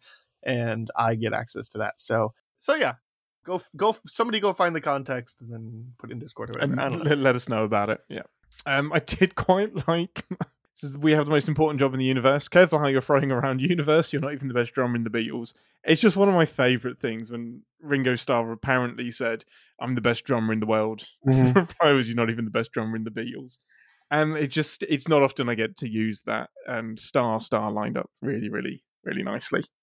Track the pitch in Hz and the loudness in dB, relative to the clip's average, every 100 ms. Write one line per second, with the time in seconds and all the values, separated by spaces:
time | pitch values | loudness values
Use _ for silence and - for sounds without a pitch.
0 | _ _ _ _ - 120 117 113 110 - | _ _ _ _ -4 -2 -2 -4 -6 -2
1 | 113 110 110 107 113 107 110 107 104 - | 0 0 -2 -4 -6 -10 -10 -6 -6 -6
2 | - 113 110 - _ _ - 311 127 120 | -2 0 0 -4 _ _ -2 0 0 -4
3 | _ _ _ _ 170 180 - 147 214 220 | _ _ _ _ -8 -8 -6 -2 0 0
4 | - - 233 220 202 180 175 160 151 139 | -6 -4 -2 0 0 2 0 0 -2 -4
5 | 131 127 120 - 117 113 113 113 123 120 | -4 -8 -8 -18 -16 -14 -12 -14 -16 -18
6 | 113 120 151 - 117 117 143 127 135 117 | -14 -12 -12 -12 -10 -4 -2 -2 -2 -2
7 | 143 143 135 123 - 113 107 104 104 107 | 0 2 4 2 0 0 2 0 0 -4
8 | - - - _ _ - 143 139 147 160 | -6 -12 -12 _ _ -12 -2 -2 0 -2
9 | - - 185 - - 185 214 170 165 170 | 0 0 0 0 2 2 0 -4 -2 0
10 | 170 - - 180 - _ _ - 143 139 | -2 -8 -12 -10 -10 _ _ -16 -12 0
11 | 156 151 147 147 156 147 156 139 139 131 | 4 4 4 2 2 2 2 2 2 2
12 | 131 131 131 143 - 175 180 151 143 135 | 0 4 4 2 4 6 6 6 2 2
13 | - 139 135 123 135 131 156 175 151 160 | 4 2 4 0 0 0 0 0 4 4
14 | - 143 135 139 135 120 117 135 123 120 | 2 -2 -4 -6 -2 0 0 0 0 0
15 | 113 113 113 117 120 - _ _ - 160 | -2 -2 -4 -6 -10 -14 _ _ 2 6
16 | 214 196 202 180 156 - 127 123 127 123 | 6 6 4 6 2 4 2 2 -2 -6
17 | 120 113 113 117 117 120 _ _ 156 139 | -6 -4 -8 -8 -10 -14 _ _ -4 0
18 | 127 120 - 120 113 117 135 127 123 120 | 0 0 0 0 0 -4 0 0 0 -4
19 | 120 113 117 113 - _ _ - 123 123 | -8 -4 -4 -4 -10 _ _ -10 -4 0
20 | 120 - - 120 110 110 107 110 110 110 | 0 0 0 0 0 0 2 0 0 -4
21 | - _ 135 131 127 185 170 - 156 139 | -14 _ 2 4 6 4 2 2 4 4
22 | 117 117 113 117 110 113 113 120 110 113 | 2 0 0 -2 -2 -2 -2 -4 -4 -6
23 | 110 110 120 - 127 - _ _ _ _ | -6 -8 -8 -10 -16 -20 _ _ _ _
24 | - 151 156 156 139 160 147 - - 139 | -2 0 2 0 -2 -2 -4 -4 -2 -2
25 | 165 147 135 - 120 113 110 - 120 110 | 4 4 4 2 -2 0 -2 -4 -6 -2
26 | 110 101 - 110 - - - 117 113 107 | -2 -4 -6 -6 -6 -14 -8 -8 -8 -10
27 | - 135 117 110 - 110 107 107 110 - | -4 0 0 -2 -2 -2 -2 -4 -4 -4
28 | - - - 113 110 - - - _ _ | -8 -8 -6 -4 -6 -6 -8 -10 _ _
29 | - - - 101 - 139 - _ | -8 -6 -6 -6 -4 -4 -6 _